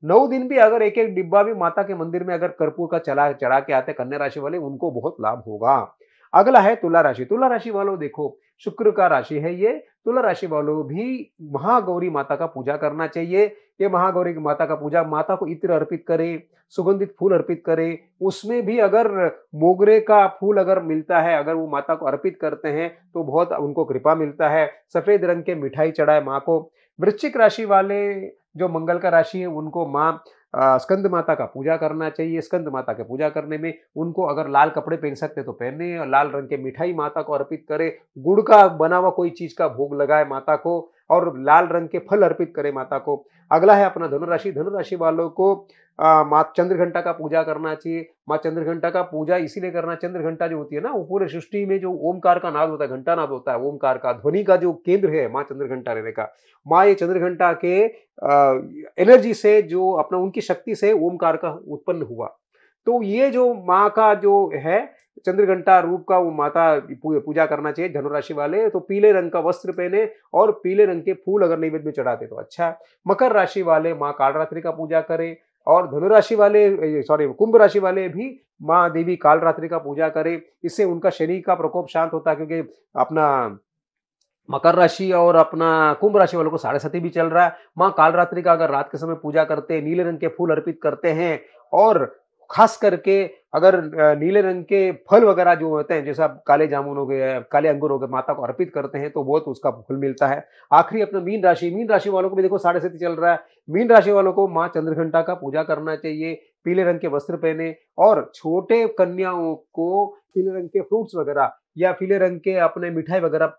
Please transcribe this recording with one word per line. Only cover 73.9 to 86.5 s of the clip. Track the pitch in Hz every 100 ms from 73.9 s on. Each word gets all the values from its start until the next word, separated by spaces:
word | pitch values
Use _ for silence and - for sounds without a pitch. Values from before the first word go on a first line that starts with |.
माँ | 156 143
कालरात्रि | 143 135 151 156 160
का | 165
पूजा | 160 156 160
करें, | 160 165 165 160 _ _ 160
और | 170 170
धनुराशि | 147 190 214 208
वाले, | 220 202 214 208 185 156 151
सॉरी, | 135 151 143
कुंभ | - 220 226
राशि | 208 202
वाले | 190 190 185
भी | 175 262 262 _ _
माँ | 151 170 175
देवी | 160 170 175
कालरात्रि | 147 160 165 160 160
का | 165
पूजा | 143 143 156
करें। | 151 160 165 - _
इससे | 170 220
उनका | 190 170 185
शनि | - 160 185
का | 180
प्रकोप | 175 160 180 175
शांत | 165 165
होता | 160 160
है, | 151
क्योंकि | 156 165 147 _ _ -
अपना | 127 156 151 135 113 98 _ _ _ _ _ _ _ _ -
मकर | 135 170
राशि | 180 165 - 190
और | 175 175 165
अपना | 156 160 165 160 151 147
कुंभ | 208 202
राशि | 175 170
वालों | 156